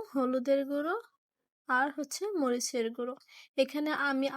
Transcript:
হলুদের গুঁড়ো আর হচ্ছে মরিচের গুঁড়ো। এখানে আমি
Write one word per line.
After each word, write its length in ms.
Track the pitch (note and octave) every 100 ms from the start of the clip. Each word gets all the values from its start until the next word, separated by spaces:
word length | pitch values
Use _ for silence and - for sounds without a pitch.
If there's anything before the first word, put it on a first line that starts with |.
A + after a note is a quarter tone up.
| A4
হলুদের 500 | C#4 B3+ B3+ B3 C#4 C#4
গুঁড়ো 260 | C#4+ D4+ G#4 A#4+ _ _ _ _ _ -
আর 200 | B3+ C#4
হচ্ছে 280 | C#4+ C#4+ - G4+ G4
মরিচের 480 | C4 A#3+ A#3+ B3 A3+
গুঁড়ো। 240 | A#3+ A#3+ C4+ _ - - -
এখানে 320 | C4+ D4 D4+ D4
আমি 220 | C#4+ C4+ C4+